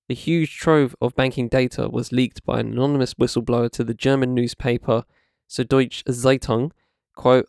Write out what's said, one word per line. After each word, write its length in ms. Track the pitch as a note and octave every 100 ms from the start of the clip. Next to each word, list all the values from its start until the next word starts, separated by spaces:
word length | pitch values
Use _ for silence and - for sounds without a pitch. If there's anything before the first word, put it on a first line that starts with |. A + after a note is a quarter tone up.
| -
The 60 |
huge 420 | B2 - E3 D3+ -
trove 380 | E3 D#3 B2+ -
of 140 | B2
banking 340 | - C3 C3 A#2+
data 400 | C3 B2+ - A2
was 240 | A#2+ A#2+
leaked 320 | B2 B2 -
by 160 | - A#2+
an 120 | A2+
anonymous 420 | A#2 C#3 C#3+ B2+
whistleblower 560 | - B2 B2 A#2+ A#2+ A#2+
to 140 | -
the 100 | A#2
German 400 | A2 C3+ C3+ B2+
newspaper 720 | B2 A#2+ - B2+ A#2+ - A2+ - _ _ _ _
Süddeutsche 540 | - A#2+ C3+ B2+ -
Zeitung. 680 | - B2 C3 C3+ - A2+ D3+ - _ _ _ -
Quote, 320 | B2+ B2+